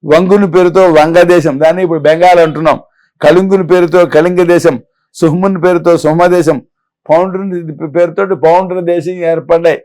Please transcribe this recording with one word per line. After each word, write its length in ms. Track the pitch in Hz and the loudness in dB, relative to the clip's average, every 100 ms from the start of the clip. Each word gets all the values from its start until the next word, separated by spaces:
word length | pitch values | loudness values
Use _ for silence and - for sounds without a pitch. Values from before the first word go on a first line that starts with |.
| 151 | -2
వంగుని 460 | 151 185 202 202 | -2 0 0 0
పేరుతో 320 | 165 180 170 185 156 | 0 0 2 2 4
వంగదేశం, 640 | 151 165 175 175 156 135 | 2 2 4 2 0 0
దాన్ని 220 | 156 175 | 0 0
ఇప్పుడు 160 | 185 165 | -2 -2
బెంగాల్ 400 | 147 160 180 180 | 0 2 4 4
అంటున్నాం, 380 | 160 147 156 135 _ _ _ _ | 2 0 -2 -2 _ _ _ _
కళింగుని 440 | 151 170 190 190 170 | 0 0 0 -2 0
పేరుతో 380 | 180 175 175 170 | 0 2 2 2
కళింగ 380 | 143 170 180 | 2 0 0
దేశం, 320 | 175 175 165 127 _ _ _ | 2 2 2 -2 _ _ _
సుహ్ముని 480 | - 165 160 190 190 | -4 -2 0 -2 -2
పేరుతో 300 | 175 175 160 165 | 0 0 0 0
సుహమదేశం, 600 | 156 160 175 180 160 143 - _ _ _ _ | 0 0 2 2 0 -2 -6 _ _ _ _
పౌండ్రుని 840 | 156 190 185 196 175 165 143 156 143 | 0 0 -6 -8 -10 -12 -12 -6 -2
పేరుతోటి 400 | 175 160 196 180 | -2 -2 -4 -2
పౌండ్ర 440 | 156 170 185 180 | 0 0 -2 -6
దేశం 380 | 170 175 156 180 170 | -4 -4 -6 -8 -4
ఏర్పడ్డాయి. 460 | 165 - 165 170 151 | -4 -2 0 0 -2